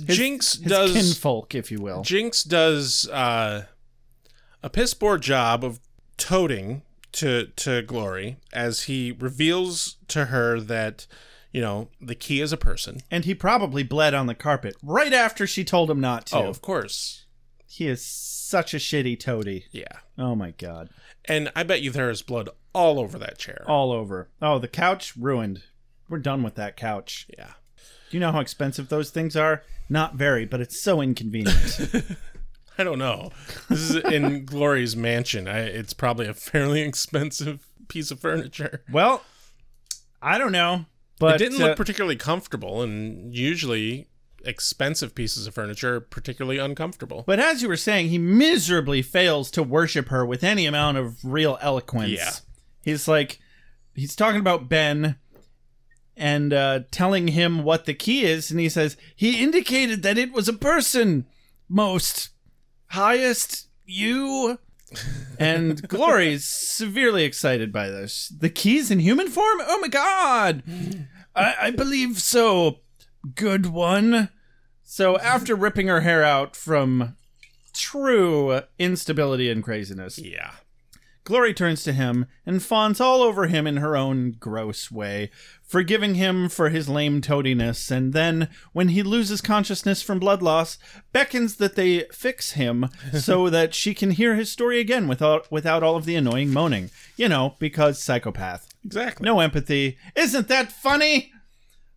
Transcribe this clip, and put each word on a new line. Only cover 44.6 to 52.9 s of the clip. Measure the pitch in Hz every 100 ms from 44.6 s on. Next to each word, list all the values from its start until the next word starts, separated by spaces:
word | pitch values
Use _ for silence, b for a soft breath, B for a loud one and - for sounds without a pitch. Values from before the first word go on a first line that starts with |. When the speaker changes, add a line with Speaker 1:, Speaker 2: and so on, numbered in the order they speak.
| - 135 135 156 117
Speaker 2:
pieces | - 110 - 104
of |
furniture | 104 104 107 127 120
are |
particularly | 113 - 131 123 131 135
uncomfortable. | 139 143 160 185 - - 123
Speaker 1:
But | 196
as | 294 302
you | 240
were | 170
saying, | - 208 165
he | 170
miserably | 170 208 302 330 160 175 139 139
fails | 127 - 180 151 131
to | -
worship | 143 143 165 - 131
her | 131
with | 123 123
any | 175 208 160
amount | 147 147 139
of | 123 113
real | 131 139 156 131
eloquence. | 143 135 - 123 104
Speaker 2:
Yeah. | 101 87 90 - - _ -
Speaker 1:
He's | -